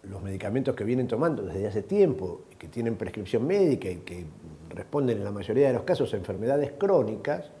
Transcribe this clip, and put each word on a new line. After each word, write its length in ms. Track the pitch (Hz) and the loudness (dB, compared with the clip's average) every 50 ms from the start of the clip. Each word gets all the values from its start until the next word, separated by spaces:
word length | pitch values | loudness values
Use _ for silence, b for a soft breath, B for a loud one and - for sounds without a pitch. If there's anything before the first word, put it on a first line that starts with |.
los 200 | - 98 98 95 | -12 -12 -10 -8
medicamentos 520 | 80 98 98 95 92 98 107 131 131 135 127 | -6 -6 -6 -4 -4 -2 0 0 0 0 -2
que 100 | - 107 | -2 -2
vienen 240 | 107 123 127 127 127 | 0 0 0 0 0
tomando 340 | 117 113 151 170 151 113 | 0 0 0 0 0 -2
desde 240 | 101 90 78 95 101 | -4 -4 -4 -2 -4
hace 160 | 104 98 214 | -2 -2 -4
tiempo 600 | 196 - 190 208 196 165 127 - 92 90 85 - - - | -2 0 4 6 6 6 4 0 -4 -6 -8 -10 -14 -20
y 40 | - | -20
que 120 | - - - | -18 -16 -10
tienen 280 | - 120 117 117 113 | -6 -2 -2 -2 -2
prescripción 500 | - - - - - 101 - - 113 117 | -2 -6 -8 -6 -8 -6 0 0 0 2
médica 420 | 151 190 202 190 165 127 92 - 95 | 2 4 4 6 4 4 2 0 -6
y 100 | 90 87 | -6 -8
que 280 | - - 87 87 87 78 76 - - 80 78 - - 80 | -10 -12 -10 -10 -10 -12 -14 -14 -16 -18 -18 -16 -16 -12
responden 480 | 80 87 95 - - 147 139 123 113 104 | -12 -12 -10 -4 0 2 2 2 2 0
en 60 | 101 | -2
la 80 | 101 | -4
mayoría 360 | 101 101 95 95 110 127 139 139 | -4 -6 -2 0 4 4 6 6
de 40 | |
los 120 | 123 117 - | 4 2 2
casos 280 | - 180 - 135 - | 2 2 2 2 -2
a 60 | - 104 | -2 -4
enfermedades 540 | 90 - 95 98 107 120 139 147 147 123 - | -4 -4 -6 -2 0 2 2 2 2 -2 -2
crónicas 760 | - 196 196 190 160 117 107 110 104 - 143 147 180 - - - - | 0 2 4 6 6 4 2 -2 -4 -4 -4 -4 -4 -6 -12 -16 -20